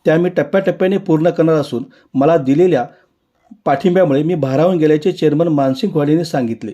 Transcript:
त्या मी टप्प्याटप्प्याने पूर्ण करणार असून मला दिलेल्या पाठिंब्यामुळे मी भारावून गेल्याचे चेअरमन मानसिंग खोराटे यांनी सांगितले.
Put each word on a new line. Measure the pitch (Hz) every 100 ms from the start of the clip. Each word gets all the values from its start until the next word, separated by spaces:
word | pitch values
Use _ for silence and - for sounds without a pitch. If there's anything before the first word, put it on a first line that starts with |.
| -
त्या | 160
मी | 175
टप्प्याटप्प्याने | 180 147 196 190 170 185 196
पूर्ण | 190 156 170
करणार | 160 165 156
असून | 139 120 - _ _
मला | 131 143 165
दिलेल्या | 135 143 185 143 101 - _ _ _ _ _ - -
पाठिंब्यामुळे | - 190 180 175 139
मी | 156 175
भारावून | 135 135 170 180
गेल्याचे | 156 151 190
चेअरमन | 180 156 147 170
मानसिंग | 147 135 131 202
खोराटे | 156 143
यांनी | 160 165
सांगितले. | 147 120 113 110